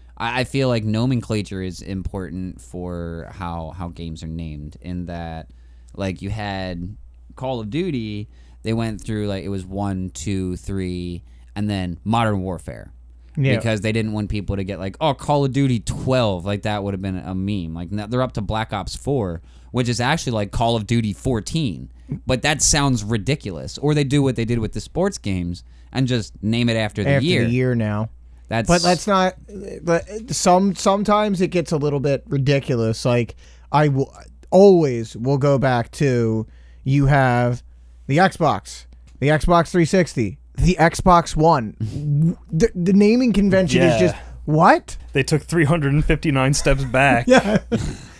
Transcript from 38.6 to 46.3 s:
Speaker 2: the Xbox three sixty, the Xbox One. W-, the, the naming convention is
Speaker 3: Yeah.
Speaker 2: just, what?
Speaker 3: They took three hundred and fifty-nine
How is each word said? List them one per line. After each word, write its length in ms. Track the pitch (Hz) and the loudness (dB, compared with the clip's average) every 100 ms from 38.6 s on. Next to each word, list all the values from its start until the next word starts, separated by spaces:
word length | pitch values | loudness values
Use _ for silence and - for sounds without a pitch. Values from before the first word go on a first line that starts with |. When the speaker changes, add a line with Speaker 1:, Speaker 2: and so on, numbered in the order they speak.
| - - - - - - | -4 -16 -20 -20 -20 -2
Speaker 2:
the 60 | 139 | 2
Xbox 400 | 151 - 170 156 | 2 4 4 4
three 160 | 180 165 | 2 4
sixty, 520 | 190 160 - 104 131 - - | 4 2 0 -4 -6 -10 0
the 180 | 156 180 | 2 4
Xbox 560 | 165 - 185 170 - | 2 4 4 4 4
One. 440 | 151 160 151 107 - | 2 4 4 0 -6
W-, 580 | 110 151 147 143 165 - - | -6 -4 -2 0 0 -2 -4
the, 180 | 135 - 180 | 0 0 2
the 160 | 175 | 2
naming 380 | 196 208 240 254 | 6 6 4 4
convention 500 | 202 202 190 175 175 | 2 4 4 4 4
is 100 | 175 | 4
Speaker 3:
Yeah. 60 | - | 4
Speaker 2:
just, 160 | 180 - - - | 2 0 -8 -10
what? 540 | - 151 185 - - - - | 0 4 6 6 2 -14 -4
Speaker 3:
They 100 | 139 | -2
took 200 | 131 151 | 0 0
three 200 | - 170 | 0 2
hundred 300 | 143 165 139 | 2 2 2
and 100 | 147 | 2
fifty-nine 500 | - 156 160 | 2 2 2